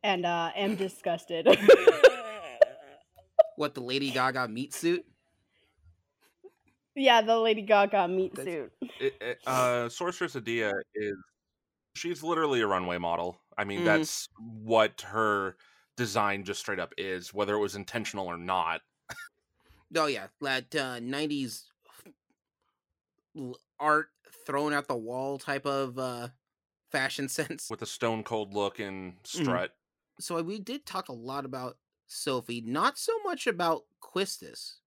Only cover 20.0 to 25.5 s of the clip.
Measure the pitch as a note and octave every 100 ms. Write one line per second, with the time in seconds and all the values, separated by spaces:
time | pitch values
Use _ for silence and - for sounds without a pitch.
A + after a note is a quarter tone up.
20 | D3+ A#2 F#2+ _ C#3+ C3 B2+ D#3 C3 B2
21 | A#2+ C#3 D3+ C#3+ B2+ - - _ _ -
22 | - _ _ _ _ _ _ _ _ _
23 | _ _ _ D#3+ C3 B2+ _ _ D3 D3+
24 | D#3 _ - - - C#3 D3+ D3 C#3+ B2
25 | A2+ B2+ C3+ C#3 -